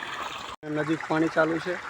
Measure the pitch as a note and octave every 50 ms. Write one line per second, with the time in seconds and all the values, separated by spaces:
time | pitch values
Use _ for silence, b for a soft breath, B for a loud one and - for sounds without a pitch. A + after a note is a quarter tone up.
0 | - - - - - - - - - - - - D#3 D3+ D3+ D3+ D3+ D3+ D#3+ D3+
1 | - - D#3+ D#3 E3 D#3+ - E3+ D#3+ D#3+ E3 D#3+ - F3+ F3 - - -